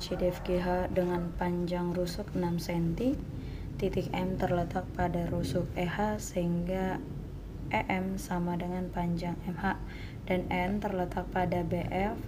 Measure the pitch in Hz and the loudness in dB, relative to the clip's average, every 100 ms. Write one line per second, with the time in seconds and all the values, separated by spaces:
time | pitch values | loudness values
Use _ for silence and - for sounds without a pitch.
0 | - 180 180 175 - 180 180 180 185 185 | -2 2 2 2 0 2 2 2 2 2
1 | 180 175 175 - 180 175 170 175 175 175 | 2 2 0 0 0 2 0 0 0 0
2 | 175 190 202 180 175 175 170 170 165 170 | 0 -2 -2 0 0 0 0 2 2 2
3 | 247 302 - - - - - - 190 190 | 2 0 -4 -6 -6 -6 -6 -2 0 0
4 | 175 180 185 185 185 180 170 190 180 - | 0 0 0 0 2 2 2 -2 -4 0
5 | 180 175 170 170 170 180 170 190 175 165 | 0 2 0 0 2 0 0 0 0 2
6 | 214 214 - 185 175 170 175 185 185 185 | 0 0 -2 0 2 2 0 0 0 -2
7 | - - - - - - - 214 214 190 | -4 -8 -8 -8 -8 -8 -2 0 2 0
8 | 190 190 - 180 175 175 175 180 180 180 | 0 -2 -2 0 0 0 -2 -2 -2 0
9 | 175 170 170 165 - 170 190 - - - | 0 0 -2 -4 -4 -2 0 0 -4 -8
10 | - - - 185 180 185 180 208 208 185 | -10 -8 0 0 2 2 2 0 0 0
11 | 180 - 180 190 175 180 165 175 - 180 | 0 -2 -2 0 2 2 2 0 0 0
12 | 202 233 | 0 0